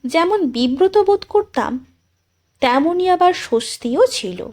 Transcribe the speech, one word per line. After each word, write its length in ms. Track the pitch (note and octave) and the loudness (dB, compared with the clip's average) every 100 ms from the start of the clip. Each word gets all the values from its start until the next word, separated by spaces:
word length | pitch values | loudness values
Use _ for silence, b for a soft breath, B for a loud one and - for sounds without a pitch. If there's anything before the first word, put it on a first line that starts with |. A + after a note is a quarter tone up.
| B3+ | -2
যেমন 440 | D#4+ F4 G#4 D#4 | -2 0 0 -2
বিব্রত 480 | A#3 B3 C4 F#4+ G#4 | -2 -2 2 2 2
বোধ 260 | G4 G4+ - | 2 0 0
করতাম, 580 | G#4 G#4 - A3 B3+ - _ _ _ _ _ _ _ | -2 -2 -4 -4 -6 -12 _ _ _ _ _ _ _
তেমনই 480 | C4 B3+ D#4 F4 F#4 | 0 2 0 0 0
আবার 240 | F4+ F4+ | 2 2
স্বস্তিও 760 | F4+ - A3+ - - A#3+ C4+ B4 | 2 -2 -4 -4 -10 -4 2 2
ছিল। 420 | - G3 F3+ - | 2 -8 -10 -14